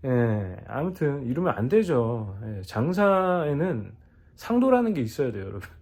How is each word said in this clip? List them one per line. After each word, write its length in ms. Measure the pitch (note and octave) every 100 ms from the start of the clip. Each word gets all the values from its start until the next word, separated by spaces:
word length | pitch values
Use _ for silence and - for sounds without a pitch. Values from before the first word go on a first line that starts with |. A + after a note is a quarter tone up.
| C3+
예, 500 | B2 A#2 G#2+ F#2+ F#2 -
아무튼 560 | C3 E3+ F3+ D3+ C#3+ B2
이러면 280 | C3 F3+ -
안 100 | A#2+
되죠. 720 | G#3 G3+ C3+ A#2 A#2+ G#2+ F#2+ A2+
예, 160 | G#2
장사에는 1300 | F#2 G#2+ C#3 F#3 G3+ F#3+ F#3 F3+ D3+ C#3+ F3+ B2+ G2+ - - _ - -
상도라는 580 | - A#3+ C4 B3 A#3
게 80 | F3+
있어야 300 | A2+ - C3+
돼요, 140 | G#2+ -
여러분. 160 | G2+ - -